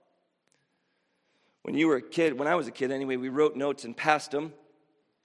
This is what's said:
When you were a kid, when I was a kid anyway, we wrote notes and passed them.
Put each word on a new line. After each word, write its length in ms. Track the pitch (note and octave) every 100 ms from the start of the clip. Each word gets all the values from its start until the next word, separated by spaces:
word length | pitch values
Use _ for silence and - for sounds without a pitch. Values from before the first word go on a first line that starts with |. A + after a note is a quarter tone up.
| _ _ _ _ _ _ _ _ _ _ _ _ _ _ _ _
When 140 | - C#3
you 100 | D#3+
were 100 | C#3
a 60 |
kid, 360 | - - E3 B2+
when 100 | D3
I 60 |
was 120 | F3 A#2
a 60 |
kid 180 | A2+ C3
anyway, 260 | C3+ C3+ B2+
we 120 | C3
wrote 260 | C3 D3+
notes 300 | B2+ C#3+ C3+
and 120 | A#2 A#2
passed 360 | D#3 D3+ -
them. 200 | C#3+ D#3 - - _ _ _ _ _